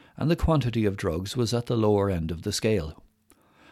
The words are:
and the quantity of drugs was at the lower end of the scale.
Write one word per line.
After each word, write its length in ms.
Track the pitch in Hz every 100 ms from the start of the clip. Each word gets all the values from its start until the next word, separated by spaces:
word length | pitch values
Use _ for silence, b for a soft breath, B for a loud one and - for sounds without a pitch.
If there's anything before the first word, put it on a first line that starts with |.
| B -
and 140 | 147
the 60 | 165
quantity 480 | - 156 117 113
of 120 | 104 101
drugs 400 | 95 82 98 127
was 160 | 113
at 140 | 120 117
the 100 | 120
lower 320 | 107 104 98
end 220 | 90 80
of 120 | 82
the 100 | 101
scale. 500 | - 110 104 76 - - _ _ b b b b